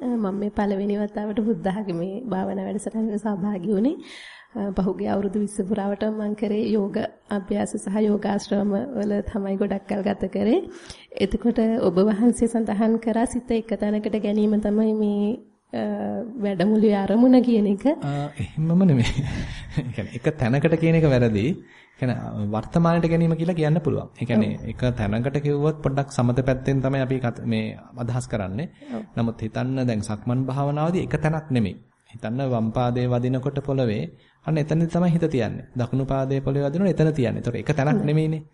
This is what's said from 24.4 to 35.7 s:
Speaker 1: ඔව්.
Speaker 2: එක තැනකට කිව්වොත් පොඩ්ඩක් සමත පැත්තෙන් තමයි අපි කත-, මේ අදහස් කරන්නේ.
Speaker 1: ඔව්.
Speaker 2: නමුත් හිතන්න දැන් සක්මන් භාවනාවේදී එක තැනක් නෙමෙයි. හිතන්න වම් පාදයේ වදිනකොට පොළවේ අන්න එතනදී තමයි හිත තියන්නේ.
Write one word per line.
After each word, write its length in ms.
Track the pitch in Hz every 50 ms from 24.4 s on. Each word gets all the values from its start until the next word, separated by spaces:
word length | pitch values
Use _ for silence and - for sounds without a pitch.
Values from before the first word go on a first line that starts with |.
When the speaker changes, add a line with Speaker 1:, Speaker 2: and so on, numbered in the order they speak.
| 107 104 104
Speaker 1:
ඔව්. 160 | - - -
Speaker 2:
එක 140 | 110 - - 123 120
තැනකට 440 | 123 110 101 104 113 120 139 135 147
කිව්වොත් 380 | 139 147 147 143 143 156 151 151
පොඩ්ඩක් 300 | - 143 135 139 139 -
සමත 280 | - - 123 120 123 123 127
පැත්තෙන් 380 | 135 131 127 131 - 139 135
තමයි 220 | 127 135 139 135 131
අපි 160 | 127 135 127
කත-, 260 | 127 120 113 - 120
මේ 320 | 120 113 110 110 107 107 - - - -
අදහස් 320 | 120 123 117 117 127 127
කරන්නේ. 440 | - - 110 98 92 95 107 160 185 - - 285
Speaker 1:
ඔව්. 180 | 294 247 226 220 - -
Speaker 2:
නමුත් 240 | - 117 117 110 -
හිතන්න 360 | - 110 - - 123 127 131 135
දැන් 200 | 127 123 117 104 98
සක්මන් 380 | - 107 104 - 123 120 127 131
භාවනාවේදී 600 | 131 131 139 143 143 143 147 151 165 180 185 -
එක 100 | - - 147
තැනක් 320 | 151 156 156 160 151 -
නෙමෙයි. 260 | 135 123 110 92 87 - - _ _ _ _ _
හිතන්න 300 | - 110 - 110 113 131 139
වම් 240 | 131 123 113 110 110
පාදයේ 360 | 107 131 123 120 120 123 123
වදිනකොට 520 | 123 123 120 123 127 127 131 123 143 139 -
පොළවේ 440 | - - 139 135 131 117 104 110 151 165 - - _ _ _ _ -
අන්න 120 | - 156
එතනදී 320 | 160 156 151 156 156 170 160
තමයි 220 | - 175 175 180
හිත 140 | 160 170 165
තියන්නේ. 420 | 156 151 131 110 104 - - - -